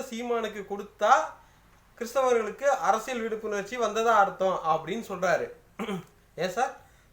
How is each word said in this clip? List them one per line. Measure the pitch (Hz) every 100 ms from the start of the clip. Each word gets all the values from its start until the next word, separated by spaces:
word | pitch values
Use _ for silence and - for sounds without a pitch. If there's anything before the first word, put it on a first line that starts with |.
சீமானுக்கு | - 226 240 233 214 202 185
கொடுத்தா | 202 202 - 208 302 311 - - _ _ _ _ -
கிறிஸ்தவர்களுக்கு | 226 277 262 233 208 220
அரசியல் | 277 - 170 220 240 240
விழிப்புணர்ச்சி | 226 220 220 202 196 247
வந்ததா | 220 214 233 214
அர்த்தம் | 190 - 190 170 156
அப்படின்னு | 156 160 226
சொல்றாரு. | 214 180 180 147 120 - _ - 220 190 - _ _ -
ஏன் | 180
சார், | 220 269 - - _ _